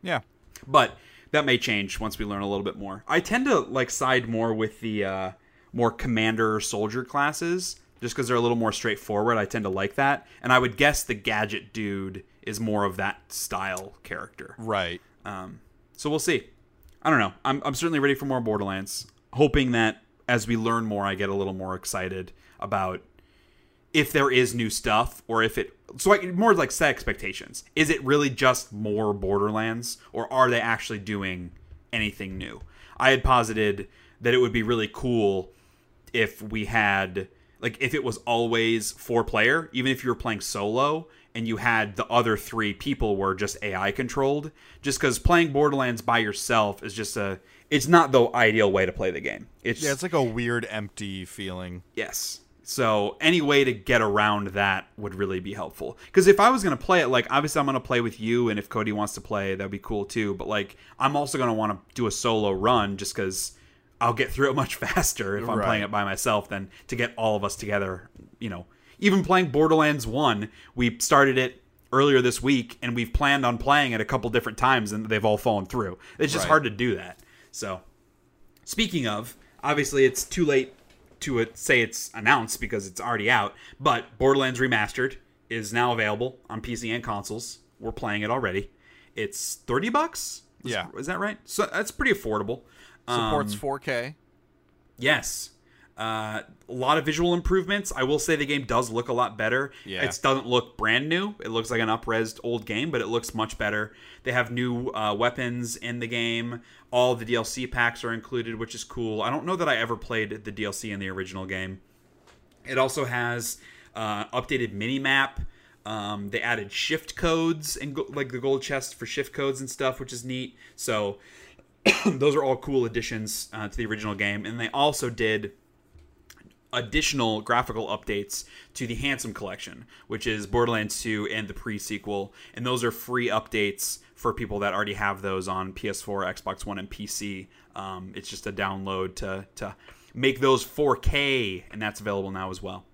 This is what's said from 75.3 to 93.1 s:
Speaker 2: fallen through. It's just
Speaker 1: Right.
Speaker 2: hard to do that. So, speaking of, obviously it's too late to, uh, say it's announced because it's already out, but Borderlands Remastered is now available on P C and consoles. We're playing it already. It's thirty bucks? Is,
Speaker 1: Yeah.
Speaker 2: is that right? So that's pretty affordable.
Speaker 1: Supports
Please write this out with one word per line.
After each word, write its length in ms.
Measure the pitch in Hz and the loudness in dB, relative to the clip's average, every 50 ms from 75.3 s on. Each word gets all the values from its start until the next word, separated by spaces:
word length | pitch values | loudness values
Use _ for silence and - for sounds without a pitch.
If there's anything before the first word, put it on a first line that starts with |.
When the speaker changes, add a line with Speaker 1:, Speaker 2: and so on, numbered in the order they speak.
| 104 101 | 2 4
Speaker 2:
fallen 260 | - 127 110 101 95 | 2 0 0 0 -2
through. 320 | 92 - 123 107 92 90 - - - - - | -2 -4 -4 -4 -4 -6 -10 -16 -20 -4 -2
It's 140 | 151 147 131 | 0 0 0
just 100 | - 95 | 0 4
Speaker 1:
Right. 60 | 87 | 4
Speaker 2:
hard 140 | 156 151 143 | 4 4 4
to 60 | 117 | 2
do 240 | 104 101 120 123 101 | -2 0 0 0 0
that. 220 | 92 92 90 - - - _ _ _ - _ | -2 -4 -12 -16 -18 -20 _ _ _ -20 _
So, 300 | - - - 101 92 90 - - _ _ _ _ _ _ _ _ _ _ - - _ _ _ | -12 -10 -8 -6 -8 -8 -10 -20 _ _ _ _ _ _ _ _ _ _ -20 -20 _ _ _
speaking 420 | - - - 226 - - 160 127 | -8 -2 -2 -2 0 0 0 0
of, 300 | 110 104 104 120 127 - - - _ _ - - | 0 -2 -2 -6 -10 -16 -20 -20 _ _ -6 0
obviously 400 | 139 151 147 139 - 143 139 131 | 0 2 2 2 2 4 6 6
it's 180 | 127 127 - - | 6 4 2 -6
too 200 | - - 180 175 | -4 0 0 2
late 300 | 147 139 135 131 - - _ _ _ - _ _ _ - _ | 4 4 4 2 0 -8 _ _ _ -20 _ _ _ -16 _
to, 200 | - 151 131 117 | -6 -2 0 0
uh, 40 | 113 113 - | 0 0 -4
say 260 | - - - 143 123 | -10 2 4 4 4
it's 280 | 117 113 - - - - - | 4 2 -2 -10 -10 -10 -10
announced 460 | 113 107 113 139 131 113 110 - - | -2 4 4 4 4 4 -4 -6 -8
because 260 | - 101 117 107 98 | -6 -4 -4 -4 -6
it's 140 | 95 90 - | -6 -10 -8
already 300 | - 117 120 107 101 110 | -4 -4 -2 -2 2 2
out, 240 | 127 113 101 101 - - - - - _ | 2 2 2 0 -6 -12 -20 -20 -18 _
but 400 | 139 151 123 117 - - - - | 0 2 2 2 -2 -10 -4 2
Borderlands 420 | 131 135 135 139 135 131 127 120 | 4 4 6 6 4 0 0 0
Remastered 560 | 131 127 123 110 104 104 - - 123 131 131 - _ _ _ _ _ _ | 0 2 2 2 0 0 -2 -2 -4 -4 -4 -8 _ _ _ _ _ _
is 240 | 113 117 107 101 | -8 -6 -6 -2
now 200 | 110 120 123 123 | 0 2 2 2
available 460 | 120 113 110 104 104 104 123 104 - - _ _ | 2 2 2 0 0 -2 -4 -6 -6 -12 _ _
on 120 | 107 113 | -12 -10
P 160 | - 123 120 | -8 -8 -8
C 140 | 110 117 113 | -6 -6 -6
and 120 | 113 123 117 | -6 -6 -4
consoles. 540 | 120 107 101 101 - 107 117 120 - - - _ _ _ _ | -6 -6 -6 -6 -8 -10 -10 -10 -12 -16 -18 _ _ _ _
We're 140 | 110 113 | -10 -10
playing 300 | 110 - - - 104 104 | -8 -6 -6 -4 -2 -2
it 80 | 107 107 | 0 0
already. 400 | 120 135 120 98 90 98 101 - _ _ _ _ - - _ _ _ | -2 0 0 -2 -2 -2 -4 -6 _ _ _ _ -20 -20 _ _ _
It's 400 | - 107 98 - - - - - - _ | -6 -6 -6 -6 -8 -8 -8 -10 -10 _
thirty 220 | - 120 135 180 240 | -2 -2 0 0 0
bucks? 520 | 233 285 311 330 - - - - - - _ _ _ _ - | 0 0 0 0 -4 -10 -10 -10 -12 -14 _ _ _ _ -8
Is, 80 | 127 | -4
Speaker 1:
Yeah. 140 | 117 98 87 85 - - | -4 -4 -4 -4 -8 -10
Speaker 2:
is 80 | 135 | -6
that 120 | 165 185 175 | -6 -4 -4
right? 200 | 196 208 208 - _ | -4 -4 -6 -8 _
So 220 | - - - 214 - | -10 -2 -2 -2 0
that's 200 | - 180 214 208 | 0 -4 -4 -4
pretty 220 | - - 294 240 | -4 -2 0 0
affordable. 500 | 202 - - 110 107 104 104 101 123 131 - _ _ - - - - _ _ | 0 0 0 -2 -2 -2 -2 -2 -6 -8 -10 _ _ -20 -20 -20 -20 _ _
Speaker 1:
Supports 440 | - | -2